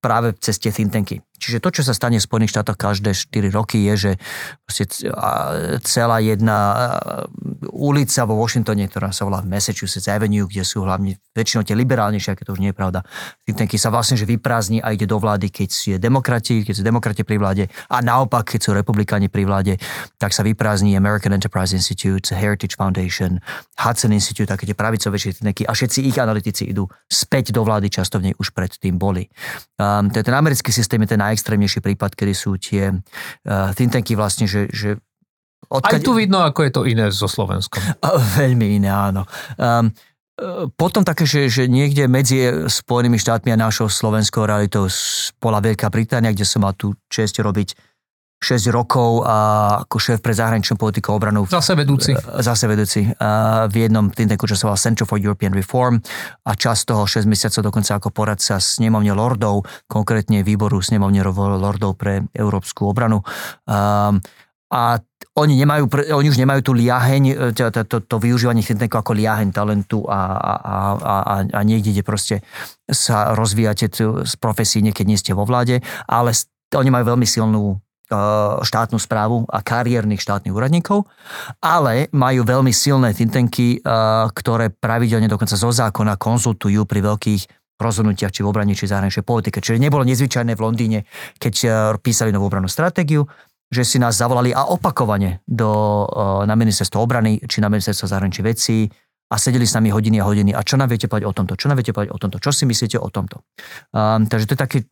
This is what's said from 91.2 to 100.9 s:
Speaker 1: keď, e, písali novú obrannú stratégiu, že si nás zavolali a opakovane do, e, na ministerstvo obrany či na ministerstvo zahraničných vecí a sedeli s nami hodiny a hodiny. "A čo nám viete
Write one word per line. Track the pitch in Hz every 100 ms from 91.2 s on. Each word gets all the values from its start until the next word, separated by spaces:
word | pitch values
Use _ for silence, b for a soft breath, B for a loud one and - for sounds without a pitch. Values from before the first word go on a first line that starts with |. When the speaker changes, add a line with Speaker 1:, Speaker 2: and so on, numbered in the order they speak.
| B B
Speaker 1:
keď, | 120 -
e, | 120 110 107 107
písali | 131 113 113 101
novú | 98
obrannú | 95 95
stratégiu, | - 170 185 151 151 143 B B _ _
že | 123 117
si | 131
nás | 120 110
zavolali | 120 123 127
a | 131 -
opakovane | 180 175 - 113 104 95 90 -
do, | 117 110 107 107 104
e, | 101 - 98 98 104
na | 110
ministerstvo | 113 98 98 104
obrany | 117 120 110 107 117
či | -
na | 107
ministerstvo | 107 95 101 95
zahraničných | 98 98 - 104
vecí | 113 - 110 104 b b _ _
a | 107
sedeli | - 123
s | 117 117
nami | 110
hodiny | 104 107 110
a | 98
hodiny. | 104 101 -
"A | -
čo |
nám | 135
viete | 135